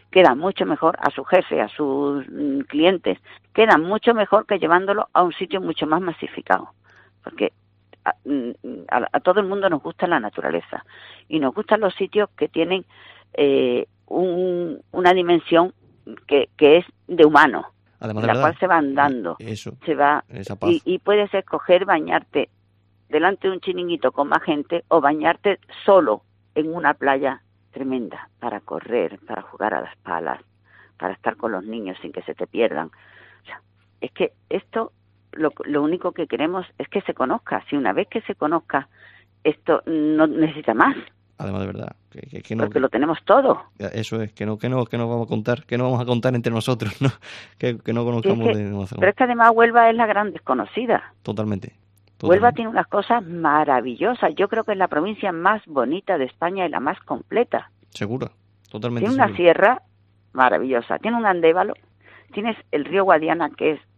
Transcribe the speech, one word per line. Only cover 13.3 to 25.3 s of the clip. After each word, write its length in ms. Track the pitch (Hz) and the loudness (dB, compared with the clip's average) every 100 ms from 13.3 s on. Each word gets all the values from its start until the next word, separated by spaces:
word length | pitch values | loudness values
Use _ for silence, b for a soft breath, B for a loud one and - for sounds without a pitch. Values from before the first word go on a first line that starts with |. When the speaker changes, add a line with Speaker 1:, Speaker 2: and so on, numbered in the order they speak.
Speaker 1:
eh, 540 | - 143 135 127 123 - _ - | 0 2 4 2 0 -4 _ -6
un, 760 | 131 185 175 185 175 170 143 - | -2 -2 0 -2 -2 -6 -10 -10
una 220 | - 180 | 0 4
dimensión 600 | 185 175 170 - 165 185 - _ _ - 113 - | 4 4 2 4 2 2 -2 _ _ -20 -20 0
que, 220 | 143 120 - | 0 0 4
que 200 | 147 165 | 6 8
es 80 | 180 _ - | 4 _ -2
de 180 | - 151 | 6 8
humano, 400 | 147 147 85 - _ _ - | 8 6 2 -8 _ _ -12
Speaker 2:
Además, 240 | 110 110 | -8 -2
Speaker 1:
en 40 | 113 | 0
Speaker 2:
de 0 | |
Speaker 1:
la 60 | 117 | 2
Speaker 2:
verdad. 60 | 151 | 0
Speaker 1:
cual 80 | 165 | 0
se 80 | 185 | 2
van 280 | 165 143 139 | 2 2 2
dando, 400 | 143 127 87 82 | 0 0 -6 -8
Speaker 2:
Eso, 340 | 110 107 - - - | -10 -10 -12 -10 -4
Speaker 1:
se 100 | 139 | 0
va, 280 | 143 147 - | 2 0 -4
Speaker 2:
esa 260 | - 98 101 | -12 -12 -4
paz. 140 | - | 0
Speaker 1:
y, 120 | 170 - | 0 0
y 140 | 180 | -2
puedes 340 | - 208 202 | 2 2 2
escoger 500 | 196 - 156 - 180 | -2 -4 -4 4 4
bañarte 640 | 190 170 165 165 - 147 - _ _ _ _ _ _ | 4 0 0 -4 -2 -4 -4 _ _ _ _ _ _
delante 380 | 151 175 196 190 | 0 0 0 -4
de 60 | 185 | -4
un 40 | |
chiringuito 500 | - 180 175 165 127 | -6 -6 -4 -2 -2
con 140 | - 143 | -2 0
más 140 | 156 | -2
gente 400 | - 147 139 170 - | -2 -4 -4 -6 0
o 120 | 165 | 2
bañarte 580 | 139 151 156 | 2 0 0